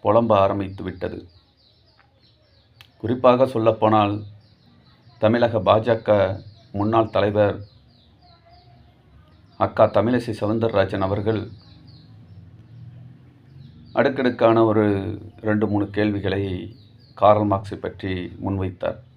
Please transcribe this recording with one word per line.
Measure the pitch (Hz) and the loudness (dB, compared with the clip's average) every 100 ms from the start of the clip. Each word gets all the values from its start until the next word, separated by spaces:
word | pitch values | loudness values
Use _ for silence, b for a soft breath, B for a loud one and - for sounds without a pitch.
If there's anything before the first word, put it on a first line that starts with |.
புலம்ப | 110 107 117 104 | 2 2 4 4
ஆரம்பித்து | 98 101 95 98 90 | 2 0 -6 -8 -10
விட்டது. | 92 90 87 - _ _ _ _ _ _ _ _ _ _ _ _ _ _ _ - _ | -8 -10 -10 -18 _ _ _ _ _ _ _ _ _ _ _ _ _ _ _ -20 _
குறிப்பாக | 107 127 127 123 107 | -6 2 4 4 2
சொல்லப்போனால், | 117 113 110 110 110 104 104 - - _ _ _ _ _ _ _ - | 2 0 2 2 2 2 -2 -10 -20 _ _ _ _ _ _ _ -2
தமிழக | 107 120 120 107 95 | 0 2 0 0 2
பா | 104 113 | 2 2
ஜ | 113 - | -2 2
க | 104 95 95 - - _ 98 | 2 2 -2 -12 -20 _ -4
முன்னாள் | 104 117 110 | 0 0 0
தலைவர் | - 104 104 104 92 - _ _ _ _ _ 698 679 679 679 _ _ - _ _ _ _ _ _ _ | 0 0 2 0 0 -12 _ _ _ _ _ _ _ _ -20 _ _ -20 _ _ _ _ _ _ _
அக்கா | 98 - 110 104 | -4 2 2 2
தமிழிசை | 107 123 120 104 | 0 -2 -4 -6
சவுந்தரராஜன் | 104 113 113 101 95 98 95 | -4 -2 0 0 0 -2 -4
அவர்கள் | 104 104 107 95 - - - - - - - - - - - - - - - - - - _ - - - - - - | -2 -2 -4 -6 -16 -20 -20 -20 -20 -20 -20 -20 -20 -20 -20 -20 -20 -20 -20 -20 -20 -20 _ -20 -20 -20 -20 -10 -2
அடுக்கடுக்கான | 143 127 127 117 113 113 113 | -2 0 -2 2 4 4 4
ஒரு | 107 107 98 95 98 98 - 107 | 4 2 0 -4 -10 -14 -10 -4
ரெண்டு, | 107 104 | -2 0
மூணு | 101 101 104 | -2 -4 -2
கேள்விகளை | 107 101 95 98 98 90 92 - - - _ - | -2 -2 -4 -4 -6 -8 -12 -18 -20 -20 _ 2
கார்ல் | 98 104 107 | 4 4 2
மார்க்ஸை | 98 - 98 | -2 -4 -10
பற்றி | 90 - 98 92 90 92 98 | -10 -8 -8 -8 -10 -10 -6
முன்வைத்தார். | 98 95 92 85 - - | -4 -6 -6 -8 -8 -18